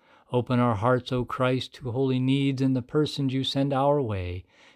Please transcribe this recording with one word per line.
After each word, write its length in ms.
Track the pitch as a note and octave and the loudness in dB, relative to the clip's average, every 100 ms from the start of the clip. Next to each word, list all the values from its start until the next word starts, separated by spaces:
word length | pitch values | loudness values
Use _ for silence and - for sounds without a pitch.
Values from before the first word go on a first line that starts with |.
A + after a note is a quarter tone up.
| _ - - | _ -20 -4
Open 280 | B2 A#2+ B2 | -2 0 2
our 160 | B2 | 2
hearts, 360 | G2+ A#2+ B2+ - | 2 2 2 0
O 100 | B2+ | -4
Christ, 500 | A#2+ - B2+ C3 - | -4 0 0 0 -4
to 160 | - B2 | -10 -6
holy 280 | B2 C3+ B2+ | -2 0 2
needs 420 | C3 C#3 C#3 C3 | 2 2 0 0
and 140 | C3+ | 0
the 60 | C3 | 0
persons 520 | B2 D3+ C#3 - C3+ | 0 0 0 0 -2
you 120 | C3+ | 0
send 260 | C3 C#3 C#3 | -2 0 0
our 300 | C3 C#3+ D3 | 2 2 2
way, 420 | A2+ G2 F2+ F2+ - _ - | 0 -4 -4 -8 -12 _ -20